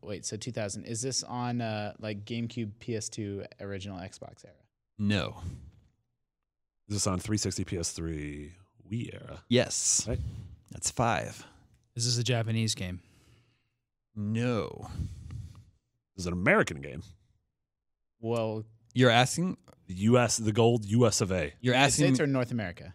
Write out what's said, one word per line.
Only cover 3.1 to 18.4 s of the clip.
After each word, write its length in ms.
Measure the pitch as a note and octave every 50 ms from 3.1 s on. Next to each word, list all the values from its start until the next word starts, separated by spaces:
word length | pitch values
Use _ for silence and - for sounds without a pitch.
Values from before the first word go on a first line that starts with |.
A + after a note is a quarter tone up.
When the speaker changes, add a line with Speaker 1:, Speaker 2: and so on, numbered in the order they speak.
| - - A2 G2+ G2+ G2 F#2+ - - _
Speaker 1:
original 380 | G#2 G2+ G2+ F#2+ F#2 G2+ F#2+ F2+
Xbox 480 | F2 F#2+ - - - - - - -
era? 80 | - - _ _ _ _ _ _ _ _ -
Speaker 2:
No. 380 | G#2 G2+ G#2 G2 C#2 A1 - - - - - - - - - - _ _ _ _ _ _ _ _ _ _ _ _ _ _ _ _ _ _ _ _ _ -
Speaker 3:
Is 80 | G#2 G2+
this 100 | - G#2
on 100 | F#2 F2+
three 200 | - - G#2+ G#2
sixty, 260 | - G2+ F#2 - F#2
P 120 | - - F2+
S 120 | E2+ -
three, 600 | - - E2+ E2 D#2+ D2+ D2 D2 D2 D2 D2 D2 E2+ - - _ _ _ - -
Wii 200 | G2+ A#2+ A#2 A#2+ G2
era? 260 | F#2 - - D2 - - _
Speaker 2:
Yes. 560 | A#2+ A#2+ A#2+ - - - - - - - - -
Speaker 3:
Right? 120 | B2 - - - - - - - - - _ -
Speaker 2:
That's 220 | - - - -
five. 520 | - - B2 A#2 A2 D2+ A1+ - - - - - - - _ _ _ _ _ _ _
Speaker 4:
Is 100 | A#2+ A#2
this 140 | A#2+ A#2+ A#2+
a 40 | A#2+
Japanese 520 | A2+ B2+ A#2 A2+ A2 A2+ A2+ A2+ G#2+ G#2+
game? 240 | - G2 F2+ F2+ F#2 - _ _ _ _ _ _ _ _ _ _ _ _ _ _ _ _ _ _ _ _ _ _ G#2+
Speaker 2:
No. 720 | G#2 G#2 A2 A2+ A#2+ B2 B2 G#2+ E2 - - - - - - - - - - - - - - - - - - - - - _ _ _ _ _ _ _ _ _
Speaker 3:
This 80 | - F2
is 40 | F2
an 40 |
American 480 | F2 F2+ F2+ C3 F#3 A3 E3 - E2+ C#2+
game. 240 | C#2+ C#2+ C2 D2+ F2 - - _ _ _ _ _ _ _ _ _ _ _ _ _ _ _ _ _ _ _ _ _
Speaker 1:
Well, 420 | A#2 A2+ A#2 A#2